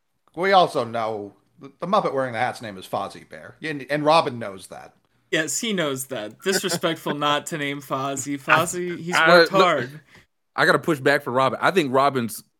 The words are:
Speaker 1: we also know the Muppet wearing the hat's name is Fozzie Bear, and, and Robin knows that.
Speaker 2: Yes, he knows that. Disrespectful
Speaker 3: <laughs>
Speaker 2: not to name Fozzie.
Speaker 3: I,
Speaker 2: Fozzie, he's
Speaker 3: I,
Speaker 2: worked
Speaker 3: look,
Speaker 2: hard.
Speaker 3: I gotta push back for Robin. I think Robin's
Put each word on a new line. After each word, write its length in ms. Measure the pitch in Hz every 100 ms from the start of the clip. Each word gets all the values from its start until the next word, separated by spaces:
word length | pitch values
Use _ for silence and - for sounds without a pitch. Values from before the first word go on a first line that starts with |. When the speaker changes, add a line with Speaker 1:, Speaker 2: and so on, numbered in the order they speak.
| _ _ _ 156
Speaker 1:
we 160 | 196
also 320 | 190 160 143
know 500 | 117 117 110 107 101 - _ _
the 260 | 139 _ 175
Muppet 280 | 202 165
wearing 180 | 135 131
the 60 | 113
hat's 240 | 123 -
name 160 | 110 95
is 80 | -
Fozzie 420 | 107 98 85 76
Bear, 280 | 78 90 -
and, 240 | 156 147 135
and 140 | 151
Robin 340 | 147 165 143 120
knows 300 | 107 95 -
that. 260 | 64 69 _ _ _ _
Speaker 2:
Yes, 280 | 160 156 -
he 140 | 226
knows 340 | 190 147 131 -
that. 340 | 120 107 -
Disrespectful 720 | 190 190 185 175 165 160 165
Speaker 3:
<laughs> 0 |
Speaker 2:
not 320 | 147 147 147 143
to 120 | 160
name 220 | 143 143
Fozzie. 540 | 139 135 139 135 135
Speaker 3:
I, 20 | 139 156 156
Speaker 2:
Fozzie, 380 | 170 175 180 170
he's 160 | 170
Speaker 3:
I, 140 | 165 160
Speaker 2:
worked 240 | 170 165
Speaker 3:
look, 100 | 190
Speaker 2:
hard. 380 | 180 143 127 156 _ - _ _ _ -
Speaker 3:
I 100 | 160
gotta 120 | 147
push 220 | 170 139
back 220 | 143 143
for 80 | 135
Robin. 260 | 127 131 107
I 80 | 139
think 220 | 185 139
Robin's 500 | 131 139 131 113 - -